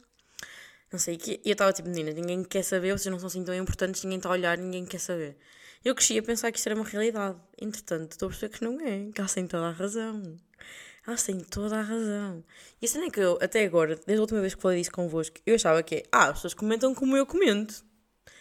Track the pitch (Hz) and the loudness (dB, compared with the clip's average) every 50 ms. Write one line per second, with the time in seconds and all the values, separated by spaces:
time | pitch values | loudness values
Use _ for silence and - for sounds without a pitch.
0 | _ _ _ _ _ _ _ - - - - - - - - _ _ _ - 180 | _ _ _ _ _ _ _ -18 -18 -16 -18 -20 -20 -20 -20 _ _ _ -6 -4
1 | - - 170 165 - 220 202 - - 208 202 202 202 196 190 190 160 175 175 170 | -2 -2 -4 -4 -6 -6 -6 -2 0 0 2 4 4 4 4 2 -2 -4 -4 -4
2 | 156 156 151 160 170 175 180 180 185 180 - 196 180 - 196 185 175 190 202 196 | -4 -4 -4 -4 -4 -2 -2 -2 -2 -2 -2 -2 0 0 0 0 2 0 0 0
3 | - 196 190 175 180 185 180 185 180 175 180 185 185 185 - - 190 185 190 - | -2 -2 -4 -4 -6 -6 -6 -6 -4 -4 -4 -2 -2 -2 -2 0 0 -2 -2 -2
4 | - 190 190 185 190 185 180 185 175 170 170 170 180 185 180 180 180 - - 175 | -4 -4 -4 -2 0 0 0 2 2 2 0 0 -2 -4 -6 -6 -6 -8 -8 -8
5 | - - 180 170 156 143 143 - _ - - - - - - _ - 247 262 262 | -6 -4 -4 -4 -6 -8 -10 -14 _ -20 -20 -20 -20 -20 -16 _ -2 0 2 4
6 | - - - 320 311 - 233 226 - 233 220 - - - 214 220 220 214 - 202 | 2 2 4 2 0 0 -2 -2 -2 -2 -2 -2 -2 -2 -2 -2 -4 -4 -2 0
7 | 214 233 220 214 202 196 185 170 - _ _ - - 214 208 - - - 175 160 | 0 0 0 0 -2 -4 -6 -8 -14 _ _ -10 -8 -8 -8 -10 -8 -6 -6 -4
8 | 160 156 - - 196 190 - - - 214 - - 233 226 247 294 330 262 202 196 | -6 -8 -8 -8 -8 -8 -6 -8 -8 -10 -8 -6 -6 -6 -4 -4 -4 -4 -4 -4
9 | 202 208 208 - 196 190 - 190 180 170 - 170 165 170 165 165 185 202 202 233 | -6 -8 -6 -6 -4 -2 -2 -4 -4 -2 -2 -2 -2 -2 -4 -4 -4 -4 -4 -4
10 | 220 226 220 214 196 170 160 170 - _ _ - - - - - - - - - | -4 -4 -6 -8 -10 -10 -12 -16 -20 _ _ -20 -20 -20 -20 -20 -20 -20 -20 -14
11 | - - 233 233 - - 196 185 165 - - 202 202 214 214 220 214 208 226 226 | -10 -4 -2 -2 -2 -2 -2 -4 -6 -8 -6 -6 -4 -2 -2 -2 -2 -2 -2 -2
12 | 226 214 208 202 208 196 180 165 165 _ - - - - - _ - 233 - 294 | -2 -2 -2 -4 -4 -6 -8 -10 -14 _ -20 -20 -20 -20 -10 _ -4 -2 -2 -2
13 | 339 320 - 208 196 180 175 - 185 185 - 226 214 190 165 170 160 156 160 156 | -2 -2 0 2 4 4 4 4 2 2 2 2 2 4 4 4 4 4 2 -2
14 | - - 208 214 214 208 220 214 190 190 185 - - 190 185 175 175 - - - | 0 0 2 2 2 2 2 0 0 -2 -2 0 2 2 2 2 0 -2 -2 -4
15 | 175 170 151 165 160 - - - _ - 226 220 - 170 160 165 160 - 165 - | -2 -2 -2 -2 -2 -4 -8 -6 _ 4 4 4 6 6 6 4 4 2 -2 -4
16 | - - - 240 190 139 147 - - 175 - - 214 214 226 226 254 262 262 - | 0 4 6 8 8 6 4 0 -4 -6 -6 -4 -2 0 2 2 2 2 2 2
17 | 269 262 262 269 277 - - 359 403 285 202 202 220 214 - - - _ _ _ | 2 4 4 4 4 4 4 4 6 6 6 4 0 -4 -8 -14 -18 _ _ _
18 | _ _ _ _ _ - - - | _ _ _ _ _ -20 -20 -20